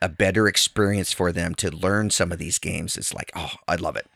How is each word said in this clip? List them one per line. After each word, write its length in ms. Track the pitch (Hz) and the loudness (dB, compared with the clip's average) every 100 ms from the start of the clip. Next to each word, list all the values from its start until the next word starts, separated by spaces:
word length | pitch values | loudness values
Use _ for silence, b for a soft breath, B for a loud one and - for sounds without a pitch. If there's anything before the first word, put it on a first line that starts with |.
a 80 | 92 | -4
better 380 | 78 95 95 107 | 2 2 4 4
experience 640 | - - - 101 101 90 | 4 0 2 2 2 0
for 180 | - 90 | 0 0
them 220 | 85 85 87 | 2 -2 -2
to 140 | 92 | -4
learn 400 | 78 92 104 104 | 0 0 2 2
some 220 | - 87 | 2 0
of 80 | 85 | -2
these 180 | 80 - | -2 -2
games, 400 | 87 85 85 - | -2 -4 -4 -4
it's 160 | - | -6
like, 180 | - - - | -6 -8 -8
oh, 160 | 82 - - | -8 -8 -2
I 80 | 87 | -2
love 200 | 82 64 | -2 -4
it, 120 | - | -8